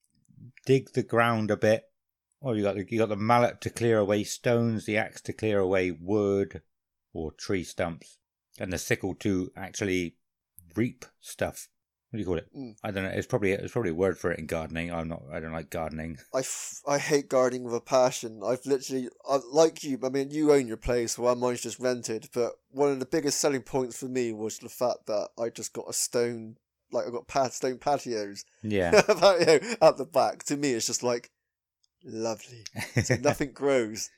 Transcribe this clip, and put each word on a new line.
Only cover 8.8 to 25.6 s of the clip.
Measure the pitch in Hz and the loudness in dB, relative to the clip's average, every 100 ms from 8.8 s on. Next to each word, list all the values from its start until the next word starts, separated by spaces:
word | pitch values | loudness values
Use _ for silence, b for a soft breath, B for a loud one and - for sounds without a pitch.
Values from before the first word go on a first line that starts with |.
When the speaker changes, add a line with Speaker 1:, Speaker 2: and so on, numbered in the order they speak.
| - 117 101 87 | -4 -4 -4 -4
Speaker 1:
to | 107 92 92 - | -2 0 -2 -8
actually | 92 - 101 92 85 - _ _ _ _ 87 - | -12 -6 -2 -2 -2 -8 _ _ _ _ -10 -4
reap | 120 - - _ | -4 -4 -18 _
stuff. | - - 87 - - _ _ _ _ | -18 -6 -6 -6 -16 _ _ _ _
What | 113 | -8
do | |
you | 92 | -4
call | 82 | -4
it? | - 143 | -4 -12
Speaker 2:
Mm. | 127 107 | -14 -10
Speaker 1:
I | 110 | -8
don't | 98 | -4
know. | 95 | -2
It's | 98 - | -4 -2
probably, | 123 101 | 0 2
it's | 98 92 | 0 -2
probably | - 98 | -4 -2
a | |
word | 80 95 85 | 2 2 2
for | 92 | -2
it | 82 | -4
in | 78 | -4
gardening. | 85 80 82 85 | -6 -4 -6 -4
I'm | 85 80 | -4 -6
not, | 82 67 | -8 -10
I | 82 | -10
don't | 80 | -8
like | 80 78 | -8 -8
gardening. | 87 78 78 80 78 - | -6 -6 -6 -10 -12 -6
Speaker 2:
I, | 131 | -6
f-, | 135 - - - - | -4 -8 -10 -10 -2
I | 143 | -2
hate | 143 147 139 | 2 0 2
gardening | 135 127 127 | 2 2 0
with | 123 | -4
a | 117 | -6
passion. | - 131 127 131 120 110 | 0 4 4 2 -8 -6
I've | 101 127 | -4 -4
literally, | 135 135 131 135 123 - - | 0 -2 -2 -6 -6 -10 -2
I, | 139 120 | -2 0
like | 143 165 165 | 4 4 2
you, | 156 131 | -6 -4
I | 131 | -2
mean, | 139 139 | -2 -4
you | 147 151 | 2 6
own | 143 123 | 6 4
your | 110 | -4
place, | - 123 113 - | -2 0 0 0
while | 120 | 0
mine's | 123 123 120 | 2 0 -2
just | 120 104 | -6 -4
rented. | 127 123 117 110 - | -2 -2 -4 -6 -6
But | 123 117 - _ | -4 -4 -4 _
one | 131 143 | 0 0
of | 135 | 0
the | 127 | -2
biggest | 165 143 - | 0 0 0
selling | 160 135 | 0 0
points | - 139 127 113 | -2 -2 -2 -6
for | 131 | -6
me | 127 120 | -2 -2
was | 107 107 - | -2 -6 -8
the | 117 | -14
fact | - 123 - - | -4 -2 -2 -4
that | 107 87 - | -4 -4 -6
I | 117 | -6
just | - | -6